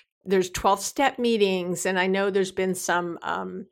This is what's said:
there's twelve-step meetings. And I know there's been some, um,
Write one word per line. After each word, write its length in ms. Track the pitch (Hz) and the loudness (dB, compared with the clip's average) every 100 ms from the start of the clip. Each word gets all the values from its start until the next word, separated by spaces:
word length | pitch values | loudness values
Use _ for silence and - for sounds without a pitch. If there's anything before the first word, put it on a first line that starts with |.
| _ _ - | _ _ 0
there's 240 | 190 180 | 2 2
twelve-step 720 | - 208 196 - - 277 277 | 0 2 2 -2 0 0 2
meetings. 640 | 240 226 196 185 175 170 185 | 0 4 2 2 -2 -4 -2
And 140 | 185 | 0
I 80 | 185 | 2
know 220 | 190 202 | 2 2
there's 220 | 196 190 | 0 0
been 240 | - 190 180 | 0 -2 -2
some, 420 | - 175 175 165 | 0 0 -2 -6
um, 460 | - 175 185 185 190 | -6 -6 -6 -10 -14